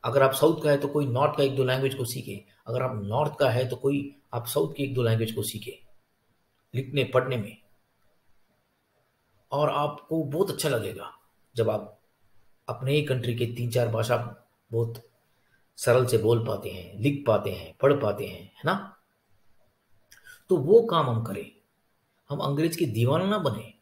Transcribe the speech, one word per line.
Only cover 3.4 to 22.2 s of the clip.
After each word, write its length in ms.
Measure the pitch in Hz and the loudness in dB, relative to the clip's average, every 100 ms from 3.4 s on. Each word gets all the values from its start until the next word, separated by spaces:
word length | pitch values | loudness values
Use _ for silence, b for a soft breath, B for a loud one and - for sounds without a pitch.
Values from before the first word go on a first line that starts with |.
| 135 | 2
है 200 | 117 123 | 2 0
तो 60 | 117 | 0
कोई 400 | 139 143 139 - _ | 0 0 -4 -14 _
आप 120 | 120 113 | -8 -4
साउथ 280 | - 165 | -2 -2
की 100 | - | -2
एक 100 | 143 | -4
दो 100 | 120 | 0
language 280 | 117 113 113 | 2 2 0
को 120 | - | -4
सीखें 440 | 107 104 - - - - _ _ _ _ _ _ _ 120 | -6 -8 -12 -16 -20 -20 _ _ _ _ _ _ _ -8
लिखने 280 | - 143 | -4 -2
पढ़ने 340 | 123 127 123 123 | 2 2 0 -4
में, 240 | 98 - _ _ _ _ _ _ _ _ _ _ _ _ _ _ _ _ _ _ _ | -6 -12 _ _ _ _ _ _ _ _ _ _ _ _ _ _ _ _ _ _ _
और 180 | 143 147 | -2 0
आपको 540 | 143 147 147 - 160 | 0 -4 -6 -6 -4
बहुत 280 | 143 147 190 | -2 -2 -2
अच्छा 180 | - 156 | 0 -2
लगेगा 420 | 123 98 - - - _ _ _ 120 | -2 -4 -8 -14 -18 _ _ _ -2
जब 140 | 110 | 0
आप 320 | 107 98 - _ _ _ - _ _ - | 0 -6 -18 _ _ _ -20 _ _ -10
अपने 220 | 113 131 | -6 0
ही 100 | 147 | 2
country 340 | 147 127 117 117 | 2 0 0 -2
के 100 | 113 | -2
तीन 260 | 120 120 | -2 -2
चार 160 | 120 117 | 0 0
भाषा 300 | 110 113 120 117 - _ _ _ | 0 0 0 -2 -12 _ _ _
बहुत 320 | 113 117 117 - _ _ _ _ _ _ - | -2 -2 -4 -16 _ _ _ _ _ _ -6
सरल 280 | - 123 120 | 4 4 6
से 120 | 110 | 2
बोल 300 | 104 113 113 | 4 2 2
पाते 220 | 104 - | -4 -6
हैं, 300 | 92 87 - | -12 -14 -2
लिख 240 | 120 139 - | -2 0 2
पाते 240 | 104 101 | 2 2
हैं, 260 | 92 - - | -8 -12 0
पढ़ 120 | 139 | 2
पाते 340 | 143 107 101 - | 4 0 -2 -8
हैं, 120 | - | -12
है 220 | - _ 143 | -18 _ -2
ना। 320 | 196 - - _ _ _ _ _ _ _ _ _ _ _ B B B _ | -2 -4 -20 _ _ _ _ _ _ _ _ _ _ _ B B B _
तो 80 | 180 | 0
वो 240 | 139 220 | 6 6
काम 280 | 226 165 135 | 6 2 2
हम 140 | 113 | 0
करें, 280 | 113 98 101 _ _ _ _ _ _ _ | -2 -8 -10 _ _ _ _ _ _ _